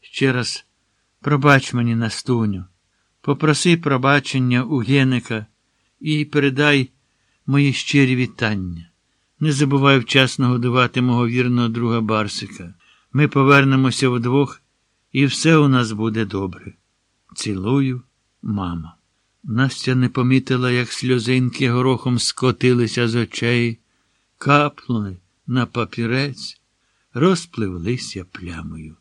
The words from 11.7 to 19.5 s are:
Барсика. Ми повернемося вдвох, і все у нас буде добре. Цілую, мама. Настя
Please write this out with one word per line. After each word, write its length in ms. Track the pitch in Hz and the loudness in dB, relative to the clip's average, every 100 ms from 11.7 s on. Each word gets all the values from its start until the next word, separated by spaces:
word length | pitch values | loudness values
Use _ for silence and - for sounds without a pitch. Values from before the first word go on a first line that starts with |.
| 113 117 117 | -2 -2 -2
Барсика. 720 | 107 110 104 - 101 - 87 - _ _ _ | 0 -2 -2 -8 -12 -16 -18 -20 _ _ _
Ми 140 | 131 147 | 0 2
повернемося 840 | 143 135 143 139 135 131 - 131 | 4 6 6 6 2 0 0 0
вдвох, 520 | 123 120 135 135 - _ _ _ _ _ | 0 0 0 0 -4 _ _ _ _ _
і 140 | 135 139 | -2 0
все 320 | - 160 160 | 0 2 4
у 100 | 143 | 4
нас 240 | 131 113 | 2 0
буде 340 | 107 113 110 104 | -2 -2 -2 -4
добре. 480 | 98 98 90 - - _ _ _ _ _ - | -4 -6 -8 -18 -20 _ _ _ _ _ -12
Цілую, 680 | - 95 98 139 135 127 - _ _ _ | -8 -4 -2 0 0 -6 -12 _ _ _
мама. 540 | - 101 90 85 80 - _ _ _ _ | -8 -6 -4 -8 -10 -18 _ _ _ _
Настя 520 | - | -6